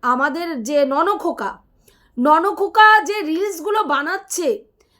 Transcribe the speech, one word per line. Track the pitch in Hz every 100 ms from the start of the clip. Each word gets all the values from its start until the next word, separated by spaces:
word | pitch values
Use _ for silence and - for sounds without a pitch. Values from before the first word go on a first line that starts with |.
আমাদের | 240 254 294 311 339 285
যে | 220 294 269
ননখোকা, | 277 359 415 339 - 202 - _ _ _ _ _ -
ননখোকা | 269 311 381 339 392 427 427 427
যে | 311 427
রিলসগুলো | 311 320 403 330 330 427
বানাচ্ছে, | 359 277 294 392 - - 311 202 - _ _